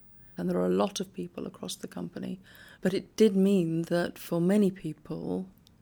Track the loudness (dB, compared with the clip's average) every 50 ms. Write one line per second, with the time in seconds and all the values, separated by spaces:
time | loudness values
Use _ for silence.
0 | _ _ _ _ -20 -18 -10 -6 -4 -2 0 0 2 2 2 2 0 0 -2 -6
1 | -10 -10 -10 -12 -12 -10 -10 -10 -10 -10 -10 -12 -12 -12 -12 -12 -12 -12 -10 -10
2 | -10 -10 -10 -10 -10 -8 -10 -10 -14 -20 -20 -20 -20 -20 -10 -2 -2 0 0 -2
3 | -6 -4 2 4 4 6 6 4 4 4 4 4 2 2 0 -2 -2 0 0 0
4 | -2 -2 -6 -10 -8 -4 -2 0 2 4 4 4 4 2 0 -2 -8 -10 -10 -10
5 | -12 -10 -10 -8 -6 -4 -4 -4 -6 -8 -14 _ _ _ _ _